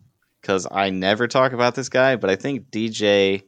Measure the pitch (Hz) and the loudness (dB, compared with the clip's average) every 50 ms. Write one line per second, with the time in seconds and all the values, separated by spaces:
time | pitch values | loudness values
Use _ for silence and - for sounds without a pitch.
0 | _ _ _ _ _ _ _ _ - - 98 92 85 - - 98 98 98 95 92 | _ _ _ _ _ _ _ _ -4 -4 -2 -2 -4 -4 -4 -2 -2 -2 -2 -2
1 | 92 98 107 113 120 117 - 135 131 135 127 117 120 123 - 135 131 - - 127 | 0 0 0 0 0 0 2 2 2 2 2 0 0 0 0 -4 -6 -2 0 2
2 | 131 135 127 104 101 95 95 98 - 139 139 113 - _ - 107 113 113 107 104 | 2 2 2 0 0 -2 -2 -2 -2 -6 -6 -8 -8 _ -6 -6 -6 -6 -4 0
3 | 104 101 101 101 98 98 98 98 - | 2 2 4 4 4 2 0 -2 -6